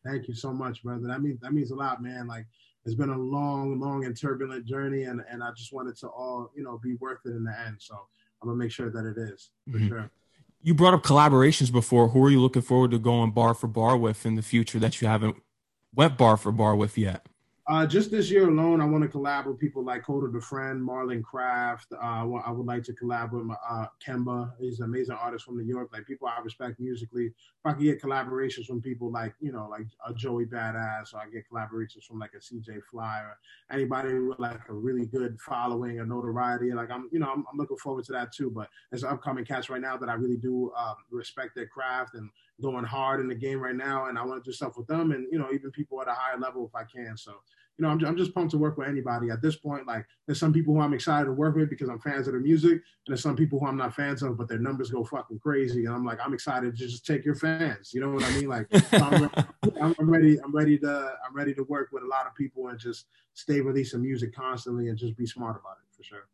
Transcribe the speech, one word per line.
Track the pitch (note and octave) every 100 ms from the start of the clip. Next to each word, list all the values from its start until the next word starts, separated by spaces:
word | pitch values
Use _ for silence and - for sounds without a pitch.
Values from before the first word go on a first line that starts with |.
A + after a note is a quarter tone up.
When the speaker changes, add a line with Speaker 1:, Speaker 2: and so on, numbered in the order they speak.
| B2
Speaker 1:
Thank | C#3 A#2
you |
so | A#2 C3+
much, | B2+ C3 A#2
brother. | A#2+ A#2+ B2
That | C3
means, | D3 B2
that | B2
means | D3+ B2
a |
lot, | C3 C#3 A#2+
man. | B2 B2+ A#2+
Like, | A2+ A2+ _ _ _
it's | A#2
been | A2+ C#3
a | C3
long, | B2+ C#3+ C#3+ C#3 C#3 C3
long | C#3 C#3
and | B2+
turbulent | A#2 D3 B2+ C3+ C3 A2+
journey, | C3+ C#3 C3+
and, | C3 A#2+ A2
and | A#2+
I | A#2+ A#2
just | A#2
want | C3 B2
it | A#2
to | B2
all, | A#2+ B2+ B2 A#2
you | D3
know, | C3+ A#2
be | B2 A#2+
worth | C3 B2
it | B2+
in | A#2
the | A2 A2 A2+
end. | G#2+
So | - G#2 G2 _ _ _
I'm | A#2+
gonna | A#2
make | A#2
sure | - A#2
that | A2+ A2
it | G#2+
is, | A2 G2 - _ -
for | A2+
Speaker 2:
Mm-hmm. | G#2
Speaker 1:
sure. | A2+ G#2+ _ _ _ _ _
Speaker 2:
You | D#3+
brought | D#3 F3+
up | F3
collaborations | - C#3+ D3+ C3 C#3 D#3 B2+
before. | B2 A2+ B2 A#2
Who | B2+
are | C3+
you | C#3
looking | B2+ B2+
forward | - B2+ B2+
to | A#2
going | A#2 A#2+ A2+
bar | A2 A#2
for | A#2 A#2
bar | A2+ A2+ B2+
with | A2+ A2 A2+
in |
the | A2
future | G#2 A#2 A2+ A2+
that | A2+ -
you | A2
haven't | A2 A2 - _ _ _ _ _
went | B2 D#3+ B2+
bar | A#2+ G#2+
for | G#2+
bar | A2 G#2+ G#2
with | G#2+ A2+
yet? | G2+ F2 - _ _ _ -
Speaker 1:
Uh, | D#3 D#3
just | F#3+ A3
this | A3 D#3+
year | G3 F#3
alone, | D#3 E3 E3
I |
wanna | D3+ D3+ C#3+
collab | C#3+ C#3+ C#3+ C3+
with | C3+
people | D3+ C3+
like | B2+ B2
Coda | B2 C#3 C3+
the | A#2
Friend, | A#2 C3+ C3+ C3 B2+
Marlon | B2+ B2+ A#2+
Craft. | A2+ C3 B2+ B2 A#2+ A#2 -
Uh, | -
I | A#2 A2+
wa-, | A#2 A#2+
I | A#2+
would | A#2 A#2+
like | A#2+
to | A#2
collab | - A#2+ A#2+ A#2
with | A#2+
my, | A2+ A2 A#2
uh, | A2+ A2 _ -
Kemba. | B2+ B2 B2 B2 B2
He's | B2+ A2+
an |
amazing | A#2 B2+ B2
artist | A2 A#2+ A#2 -
from | A#2+
New |
York. | A2+ B2 B2
Like, | A2 G#2+
people | C3 B2
I | A#2+
respect | A2+ - B2 A#2
musically. | B2+ A#2+ A2+ A#2+ A#2
If | _ _ _
I | D3+
could | C#3+
get | D3+ C#3+
collaborations | C3+ C3+ B2+ C3 C3+ - A#2
from | B2
people | B2 A#2+ A#2+
like, | A#2 A2+ -
you | D3+
know, | B2 G#2+
like, | G#2+ A2 _ A#2
uh, |
Joey | A#2+ B2 A#2+
Badass, | A#2 A#2+ A2+ A2+ A2 A2 G#2+
or | G#2+
I | G#2+
get | A2+ -
collaborations | A#2 A2 A2+ A2 G#2+ -
from, | A2+
like, | G#2+
a | C3+
C | - A#2+
J | A2 G#2 -
Fly | A#2 A2+ G#2+
or | G#2+ G#2 _ - _
anybody | C3+ C3 C3 C3+ C3
with, | B2+ B2+
like, | A#2+ A#2 -
a |
really | G#2+ A#2+ B2+ A#2
good | C3 A#2+ A2
following | - B2+ B2 A#2+ B2 A#2
or |
notoriety. | A#2 B2 A#2+ A#2 B2 A#2+ B2
Like, | A#2+ A#2
I'm, | B2 B2+
you | E3
know, | C#3
I'm, | C3 C#3+
I'm | C#3+
looking | C#3 C3+
forward | C#3+ C3
to | A#2+
that | B2+ A#2+
too. | - C3+
But | A2 G#2 - _
there's | B2
upcoming | C3+ C3+ C#3+ C3 A2+
cats | C3 B2
right | B2+
now | C3 C3
that | B2
I |
really | A2+ B2 A#2
do, | B2+ B2+ B2 A#2+
um, | A#2 G#2+ _
respect | A#2+ A#2 - B2+
their | B2+ A2+
craft | C3+ C3 B2+ B2
and | A#2 G#2+ _ _ _
going | C3+ B2+
hard | A#2 C3+ C3+ C3+
in | B2+
the |
game | A#2 C3+ C3+
right | B2+
now, | B2+ C3+ C3+
and | C3 A#2
I |
wanna | B2 B2+
do | B2+
stuff | A#2 C3+ A#2+
with | A#2
them | D#3+ E3
and, | C3+ B2+
you | D#3+
know, | C#3
even | C3+ C3+
people | D3 D3+ C3
at | B2+
a |
higher | A#2+ B2+ B2
level | C3 B2+ A2+
if |
I | A#2
can. | A2+ B2 A2+ A2
So, | - G2+ _ _ _ -
you |
know, | D#3
I'm, | D#3
I'm | D#3 E3+
just | F3+
pumped | F#3+ E3
to | D#3
work | D3+ D3+
with | C#3
anybody | C#3 B2+ A#2+ A#2
at | A2+
this | D#3 D3+
point. | D3+ C#3+ B2+
Like, | A2+ - _ -
there's | D3
some | D#3+
people | D#3 D3+
who | D3+
I'm | D3
excited | C3 - D3
to | C#3
work | C3 D#3 D#3
with | D3+
because | D3+ B2+
I'm | A2+
fans | D3 C#3 C3
of |
their | B2+
music, | C#3 D#3+ E3+
and | E3 _ _ -
there's | B2+
some | D3+
people | B2+ D#3 C3+
who | C#3
I'm | C3+
not | B2+ A#2+
fans | C#3+ B2+
of, | C3+ A2+
but | A#2+
their | A2+
numbers | B2+ C3+ A#2+
go | B2
fucking | A2+ C#3+ - A2
crazy, | D3+ C#3+ C3 A#2+
and | A#2
I'm | B2
like, | B2 A2+
"I'm | C3
excited | B2+ D3+ B2+ B2 A#2
to | B2
just | A#2+
take | - C#3+
your | D3
fans." | C#3+ D#3+ D#3+ D#3+ A2 -
You | B2+
know | C#3
what | C#3
I | B2
mean? | C#3 C#3
Like, | A#2+ G#2+
Speaker 2:
<laughs> | G#3 -
Speaker 1:
I'm | G#3 C#3 F3+
re-, | D3 - - - - D#3
I'm, | D#3 E3+
I'm | D#3
ready, | E3 D#3 D3
I'm | D3
ready | D3+ D3+ D3
to, | C#3+ C#3+ C3+ C3 B2+
I'm |
ready | C#3 C#3+
to | C3+
work | C3+ C#3+ C3
with | C3+
a | B2+
lot | C3 C3
of | -
people | C3+ B2+ B2+
and | A#2+
just | A#2+ A2+ _ _ _
stay | - - C#3+
releasing | C3+ C3+ C3 A#2+
music | B2+ B2+ A2+
constantly | B2 C3 B2 B2+ A#2+ A#2
and | A2
just | A#2 A2+
be | A#2+
smart | - A#2 A2
about | F#2+ F#2+
it, | _ _
for |
sure. | - G2+ -